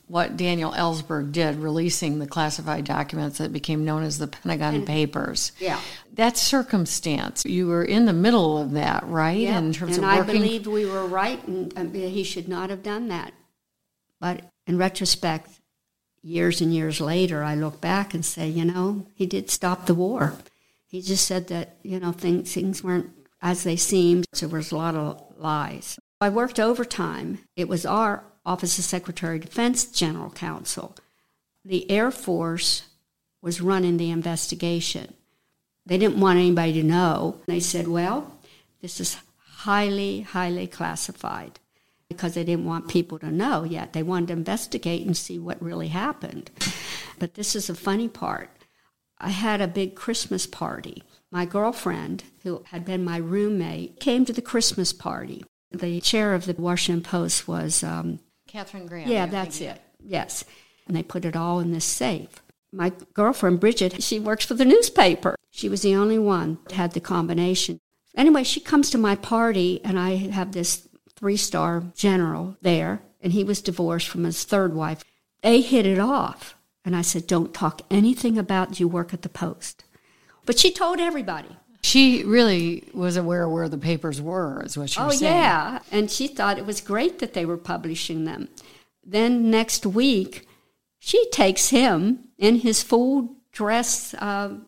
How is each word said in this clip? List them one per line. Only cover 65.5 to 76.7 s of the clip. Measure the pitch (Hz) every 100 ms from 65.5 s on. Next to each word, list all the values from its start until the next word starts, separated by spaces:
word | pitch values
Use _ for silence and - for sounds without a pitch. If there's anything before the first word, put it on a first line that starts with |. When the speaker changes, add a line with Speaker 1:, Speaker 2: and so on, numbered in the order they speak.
Speaker 2:
She | - 208
was | 196
the | 202
only | 196 208 220
one | 208 180 160 165
that | -
had | 185 170
the | 175
combination. | - 175 170 175 180 185 - 165 _ _ _ -
Anyway, | 294 294
she | 254 320
comes | - 294 277
to | 240
my | 214
party, | 202 - 226 233 190 180 180
and | 214 185
I | 185 190
have | 190 196 190
this | 185 175 - - _ _
three-star | _ 202 202 - 165 160 170 175
general | - 202 185 165 160 180 190
there, | 185 165 165 208 - _
and | 180
he | 196
was | 196 202
divorced | - 175 170 170 -
from | 180
his | 170 160
third | - 202 185
wife. | 160 156 156 - _ _ _
They | 214 233
hit | 240 254 196
it | 190
off. | 226 277 - - - - _